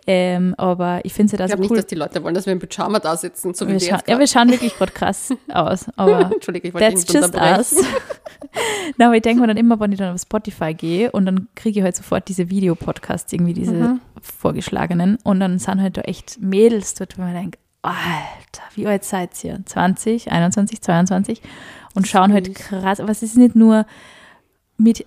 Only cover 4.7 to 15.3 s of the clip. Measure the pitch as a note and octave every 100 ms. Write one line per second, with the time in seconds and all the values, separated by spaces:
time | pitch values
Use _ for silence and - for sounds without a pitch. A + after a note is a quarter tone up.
4.7 | - F#3+ - F#3 F#3+ - B3 - - D#3
5.7 | F#3 - - G3 F#3 F#3 G#3+ - F3 F3+
6.7 | F3 A3 F#3 F3 C#4+ F3+ - E3 F#3+ B3
7.7 | D#4 C4 C5 - - - - C#4+ - A#4
8.7 | G#4 F4 - A#3+ A3+ A#3 A#3+ A#3 G#3+ A#3
9.7 | A3+ G#3 G3 F#3+ F3+ - A3 G#3 - D#3+
10.7 | D#3+ E3 E3+ A#3+ - F#3+ F#3 G3 - A3+
11.7 | G#3 F#3+ F3 - - - F#3+ F3 G3 F#3
12.7 | E3 - - - F3 - - E3+ E3+ F3+
13.7 | F3 A#3+ B3+ - - - - - - -
14.7 | - D3+ F3 F3+ G#3+ -